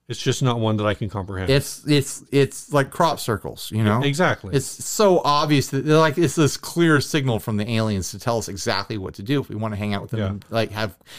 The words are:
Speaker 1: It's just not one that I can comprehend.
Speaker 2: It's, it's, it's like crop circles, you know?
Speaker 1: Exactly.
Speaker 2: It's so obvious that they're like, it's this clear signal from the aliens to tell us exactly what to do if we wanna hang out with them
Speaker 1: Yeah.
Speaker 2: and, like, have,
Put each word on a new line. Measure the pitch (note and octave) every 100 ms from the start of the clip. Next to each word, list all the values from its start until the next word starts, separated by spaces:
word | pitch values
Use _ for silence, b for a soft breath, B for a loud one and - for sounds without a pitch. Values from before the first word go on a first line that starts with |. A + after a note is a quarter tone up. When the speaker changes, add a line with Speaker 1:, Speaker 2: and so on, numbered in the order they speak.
| -
Speaker 1:
It's | A#2+
just | C#3 B2
not | C3 A#2+
one | A2 G#2+
that | G#2+
I | G2+
can | G#2
comprehend. | G2+ F#2+ F#2+ F#2
Speaker 2:
It's, | C#3 - - D3
it's, | D3 C3+ - -
it's | C#3 C3+ - -
like | D3 C3+
crop | - E3 G2+
circles, | - G2+ D2 - -
you | A2 G#2+
know? | A2+
Speaker 1:
Exactly. | C#3 C#3+ E3+ A#2 G2
Speaker 2:
It's | C3+ -
so | - - - G#3 F3
obvious | C#3+ D3 D#3 C#3+ -
that | C3+ C#3
they're | D#3
like, | D#3+ D3+
it's | D3 E3+
this | C#3 -
clear | - E3+ E3+ D3
signal | - D#3+ C3 A2
from | - G#2
the | G#2
aliens | A2+ A2 G2 F2+
to | G2
tell | - A#2
us | G2+
exactly | F#2 A#2 G2 G2+ G#2+
what | F2+
to | -
do | G2+ C#3+
if | -
we | G#2+
wanna | A2 G2+
hang | G#2
out | G2+
with | G2+
them | A2+
Speaker 1:
Yeah. | G2
Speaker 2:
and, | G2+ -
like, | A2+ A2+
have, | G#2 A2 - B